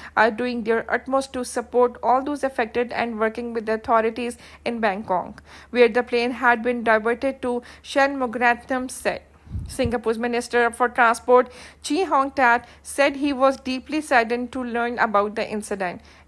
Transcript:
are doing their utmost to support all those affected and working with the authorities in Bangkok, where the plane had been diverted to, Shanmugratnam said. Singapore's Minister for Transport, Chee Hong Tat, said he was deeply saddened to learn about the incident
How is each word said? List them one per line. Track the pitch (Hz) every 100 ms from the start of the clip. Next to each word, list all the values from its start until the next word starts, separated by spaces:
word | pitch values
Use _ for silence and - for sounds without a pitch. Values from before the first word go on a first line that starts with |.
| - -
are | 226
doing | 214 247 240
their | 220 226 -
utmost | 247 254 269 269
to | 262
support | 247 247 233 240 247 233
all | 220 254
those | 277 285
affected | 262 262 226 240 240
and | - 233 214
working | 220 226 240
with | 233 220
the |
authorities | 220 220 226 220 226 240 240 - -
in | - 240
Bangkok, | 220 190 220 180 - - - - -
where | 240 233
the | 226
plane | 240 240 240
had | 233 247 240
been | 247 240
diverted | 226 220 220 240 269 269
to, | 247 247 240 -
Shanmugratnam | - 285 277 277 247 226 240 240 - 254 254
said. | - 202 - - - - - -
Singapore's | - 240 233 226 220
Minister | 240 240 240 240 233
for | 233 247
Transport, | 240 233 233 - 247 247 - - -
Chee | - 294
Hong | 294 302 269
Tat, | 277 247 240 - -
said | - - 277
he | 277 285
was | 254 269 262
deeply | 254 254 - 311
saddened | 302 254 226 240 247
to | 262
learn | 240 233 240 240
about | 240 202 208 220
the | 208
incident | 214 208 202 180 165 - -